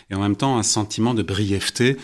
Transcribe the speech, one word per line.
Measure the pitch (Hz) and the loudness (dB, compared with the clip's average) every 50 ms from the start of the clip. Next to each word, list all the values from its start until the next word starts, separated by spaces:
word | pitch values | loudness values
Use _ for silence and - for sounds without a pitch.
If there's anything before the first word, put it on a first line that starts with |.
| - - | -12 -8
et | 98 | -4
en | 98 | -2
même | 101 101 101 | 0 0 0
temps | 98 139 135 131 | 2 2 2 2
un | 117 104 | 2 0
sentiment | - - 113 107 - - - 110 120 127 | 0 0 0 -2 -2 -2 0 0 0 2
de | 110 92 | 0 0
brièveté, | 82 98 92 107 92 101 95 - - - - 120 127 139 139 | -2 -2 -2 0 0 0 -2 -2 -2 -2 2 2 2 2 0